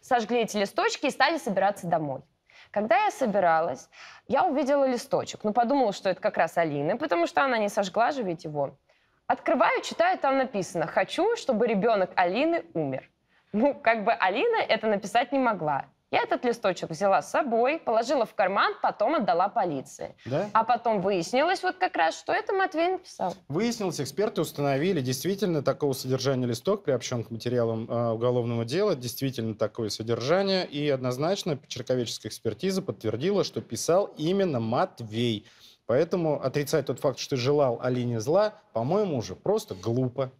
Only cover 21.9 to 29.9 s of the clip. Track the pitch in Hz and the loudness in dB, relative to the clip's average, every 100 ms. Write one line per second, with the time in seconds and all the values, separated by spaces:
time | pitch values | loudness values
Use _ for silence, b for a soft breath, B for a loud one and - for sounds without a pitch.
21.9 | 339 320 294 - 349 415 392 381 302 339 | 2 0 0 -4 -4 0 0 0 0 0
22.9 | 370 - - 185 - _ 147 233 233 196 | -2 -8 -6 -6 -6 _ -2 0 0 -4
23.9 | 143 131 - 214 202 156 - 143 139 175 | -2 -6 -2 -2 0 -4 -2 0 2 2
24.9 | 175 127 127 170 196 208 160 139 131 143 | 0 0 -2 -2 -2 0 0 0 0 0
25.9 | 131 131 127 127 131 123 131 - 202 - | -2 -2 0 0 0 -2 -2 -2 -2 0
26.9 | 127 - 123 110 113 120 120 113 113 117 | -2 -2 -6 -6 -6 -2 0 0 -2 -4
27.9 | 120 117 113 120 123 117 117 113 156 208 | -2 -2 0 0 0 0 -2 -2 0 0
28.9 | 151 123 - 135 127 113 107 104 - 107 | 0 -4 -4 -4 -4 -6 -2 -4 -2 -6